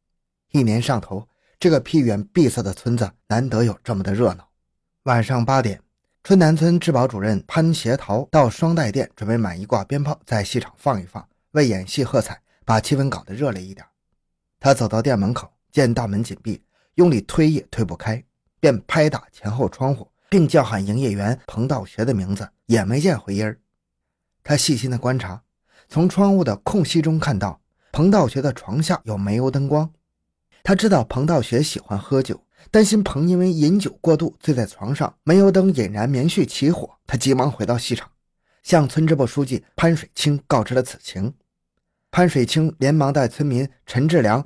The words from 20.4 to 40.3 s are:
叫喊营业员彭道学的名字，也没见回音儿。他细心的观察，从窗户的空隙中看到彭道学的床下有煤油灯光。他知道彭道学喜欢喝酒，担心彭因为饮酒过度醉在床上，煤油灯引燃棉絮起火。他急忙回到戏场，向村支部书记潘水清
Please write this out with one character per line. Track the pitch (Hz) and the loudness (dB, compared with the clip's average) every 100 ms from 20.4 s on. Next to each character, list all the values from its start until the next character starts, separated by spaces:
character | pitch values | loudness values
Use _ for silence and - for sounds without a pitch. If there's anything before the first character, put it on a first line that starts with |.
| 147 | 4
叫 | 160 | 2
喊 | 113 107 98 | 2 0 -2
营 | 113 | -2
业 | 131 | -2
员 | 101 101 127 - | -2 -2 -4 -6
彭 | 110 127 | -4 -2
道 | 131 | -4
学 | 98 - 120 | -6 -4 -2
的 | |
名 | 110 95 98 | -2 -2 -6
字， | 101 _ - | -8 _ 0
也 | 113 95 | 0 2
没 | 127 | 0
见 | 185 127 | 0 0
回 | - | -4
音 | 98 | -4
儿。 | 107 107 _ _ _ _ _ _ _ _ | -4 -6 _ _ _ _ _ _ _ _
他 | - 147 | -2 0
细 | - 123 | 0 -2
心 | 127 | -4
的 | 123 | -4
观 | 123 131 | -2 -2
察， | 98 95 _ _ _ _ _ | -6 -12 _ _ _ _ _
从 | 156 170 | 0 2
窗 | - 202 196 | 4 4 4
户 | |
的 | 135 98 | 2 -2
空 | - 202 156 | -2 -2 0
隙 | 165 | 0
中 | 160 160 | 0 0
看 | 151 104 | -2 -2
到 | 98 - _ _ _ | -4 -8 _ _ _
彭 | - 175 | 0 4
道 | 202 127 | 4 2
学 | 139 | 0
的 | 135 | -4
床 | - - 117 | -4 -6 -4
下 | 160 175 110 | -2 -4 -4
有 | 104 | -4
煤 | 101 110 | -2 -2
油 | 131 | 0
灯 | 135 139 | -2 0
光。 | 147 156 _ _ _ _ _ _ _ | -2 -2 _ _ _ _ _ _ _
他 | - 190 | 0 2
知 | 220 | 4
道 | 170 117 | 2 0
彭 | 127 151 | -2 0
道 | 160 | 0
学 | 113 117 | 0 0
喜 | 151 - | -2 -6
欢 | - 101 | -8 -8
喝 | - 135 | -2 -2
酒， | 131 - _ _ _ | -2 -6 _ _ _
担 | 214 208 | 4 4
心 | 214 | 2
彭 | 190 135 170 | 0 0 0
因 | 180 | 2
为 | 185 | 2
饮 | 160 147 202 | 2 2 2
酒 | 196 - | 0 -2
过 | 165 160 | 0 0
度 | 165 - | 0 -4
醉 | - | -2
在 | 123 107 | -2 -2
床 | - 101 | -6 -6
上， | 143 - - | -4 -4 -4
煤 | - 185 | 2 6
油 | 196 | 6
灯 | 190 190 | 6 4
引 | 143 95 | 2 -2
燃 | 104 123 | -2 -2
棉 | 131 160 | 0 0
絮 | 196 147 | 0 -2
起 | - 143 | 0 0
火。 | 175 - _ - | 0 -6 _ -8
他 | 123 | -2
急 | 135 | 0
忙 | 131 139 | 2 0
回 | - 107 | -2 -2
到 | 120 | -4
戏 | - 120 | -4 -8
场， | - _ _ _ _ _ | -8 _ _ _ _ _
向 | - 170 135 | 0 2 2
村 | 156 160 | 0 0
支 | 151 | 2
部 | 123 | 0
书 | - | -2
记 | 135 127 - - | -4 -4 -8 -2
潘 | 170 160 | 0 0
水 | - | -4
清 | - 151 | -4 -2